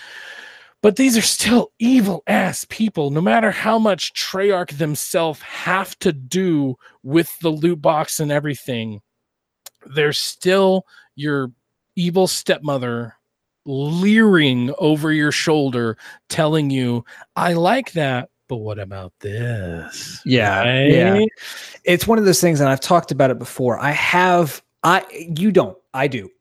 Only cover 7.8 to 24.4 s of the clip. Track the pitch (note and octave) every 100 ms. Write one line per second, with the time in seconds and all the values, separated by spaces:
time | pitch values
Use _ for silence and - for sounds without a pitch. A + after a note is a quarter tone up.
7.8 | D#3+ D#3 D3+ - D3+ D3 D3 C3 - A#2+
8.8 | A2+ G#2 _ _ _ _ _ _ - _
9.8 | - C#3+ D3 - - - F3+ F#3+ F#3+ F#3+
10.8 | - - _ - D3 C#3+ B2+ - _ _
11.8 | _ - F3 F3 F#3 - - D#3+ D3 C#3
12.8 | B2 A#2 A#2 - _ _ _ _ - C3+
13.8 | D3 E3+ G3 A3 A3 F3+ D3 B2+ A#2+ C#3+
14.8 | D#3 D#3 D#3 D#3 D3 - - D#3 C#3 B2
15.8 | A#2 A2 - - _ - D#3 D#3+ C#3+ C3+
16.8 | B2+ A#2+ - - - - E3+ E3+ F3 B3+
17.8 | - E3 C#3 B2+ C3+ _ _ A#2+ G#2+ G#2
18.8 | F#2+ G2 F#2 _ G#2 G#2+ A#2+ A2+ F2+ E2+
19.8 | D#2+ - - - - B2+ G#2 G2 A#2+ C3
20.8 | C#3 C3 F#3+ G3 A3 - - - - -
21.8 | - F3 G3+ A3+ G3+ D#3+ F3 D3+ C#3 C3+
22.8 | - F#3 - C#3 C3+ A#2 A#2 - B2+ A2+
23.8 | C#3 D3+ - F3 F#3 F3